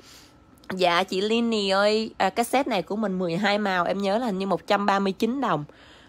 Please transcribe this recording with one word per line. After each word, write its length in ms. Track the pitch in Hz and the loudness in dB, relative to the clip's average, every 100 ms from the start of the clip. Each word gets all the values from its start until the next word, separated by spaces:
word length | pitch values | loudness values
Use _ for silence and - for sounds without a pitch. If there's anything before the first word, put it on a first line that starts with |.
| - - - - - - - | -16 -20 -20 -20 -20 -20 -10
Dạ 300 | 190 175 170 | 0 2 2
chị 180 | 190 185 | 0 -2
Linny 480 | 214 226 233 214 196 | 0 0 0 0 2
ơi, 440 | 196 208 220 226 - | 2 4 2 -2 -2
à, 120 | 190 | 0
cái 160 | 220 240 | 0 0
set 220 | 262 277 | 0 0
này 140 | 202 | -2
của 140 | - 208 | -2 -4
mình 240 | 208 185 | -2 -2
mười 180 | 180 165 | -2 0
hai 200 | 208 208 | 0 0
màu, 280 | 202 185 175 | 0 0 0
em 120 | 185 | 0
nhớ 200 | 196 214 | 0 0
là 80 | 247 | -2
hình 120 | 185 | -2
như 100 | 196 | -2
một 200 | 170 - | -2 0
trăm 180 | 202 202 | 0 2
ba 140 | 196 | 2
mươi 140 | 196 | 0
chín 280 | 190 233 277 | -2 -2 -2
đồng. 240 | 233 156 147 - - - | -2 -2 -4 -16 -20 -20